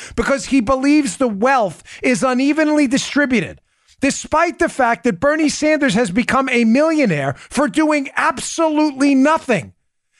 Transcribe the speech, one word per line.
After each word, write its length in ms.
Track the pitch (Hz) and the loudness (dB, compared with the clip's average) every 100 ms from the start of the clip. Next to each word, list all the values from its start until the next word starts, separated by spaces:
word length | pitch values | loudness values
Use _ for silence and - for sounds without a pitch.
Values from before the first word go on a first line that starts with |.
| - - | -10 -6
because 300 | - 277 - | -2 -2 0
he 140 | 269 | 0
believes 560 | 214 262 277 302 269 - | 2 0 2 2 2 -2
the 120 | 254 | -2
wealth 540 | 196 254 269 196 - - - | 0 0 2 0 -4 -18 -6
is 200 | - 214 | -2 0
unevenly 640 | 262 247 277 302 302 302 269 | 0 0 0 2 2 2 2
distributed, 720 | 247 - 277 285 240 123 78 _ _ _ _ | 0 -2 -2 0 0 -4 -10 _ _ _ _
despite 580 | 277 - - 311 349 339 | -4 -4 -2 0 0 0
the 100 | 330 | -2
fact 360 | - 240 233 | 0 0 0
that 160 | 247 170 | -2 0
Bernie 280 | 285 311 294 | 0 0 0
Sanders 460 | - 302 311 277 | 0 0 2 2
has 160 | 196 226 | 0 0
become 380 | 196 - 262 269 | -2 0 0 0
a 160 | 240 | 2
millionaire 680 | 226 254 320 311 247 147 139 | 2 4 2 2 0 0 -4
for 340 | - - - 285 | -6 -8 -4 -2
doing 420 | 294 311 294 277 - | 0 0 0 -2 -2
absolutely 1000 | 294 247 - - 320 302 302 262 285 | -2 -2 -6 -2 0 0 0 0 2
nothing. 600 | 262 285 320 - 196 101 - _ _ _ | 4 2 2 -2 -4 -6 -16 _ _ _